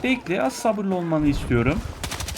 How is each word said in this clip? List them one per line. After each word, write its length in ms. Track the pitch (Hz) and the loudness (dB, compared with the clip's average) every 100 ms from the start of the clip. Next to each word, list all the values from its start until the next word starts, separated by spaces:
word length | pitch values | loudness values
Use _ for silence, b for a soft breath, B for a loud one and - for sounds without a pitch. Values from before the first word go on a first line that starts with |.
Bekle. 380 | 247 262 - 180 | 0 0 0 0
Az 100 | - | 0
sabırlı 420 | - 226 202 196 | 0 0 0 0
olmanı 340 | 185 170 160 151 | 0 0 2 2
istiyorum. 500 | 139 - 123 117 180 - - - - - | 2 2 2 4 0 -2 -8 -8 -6 -8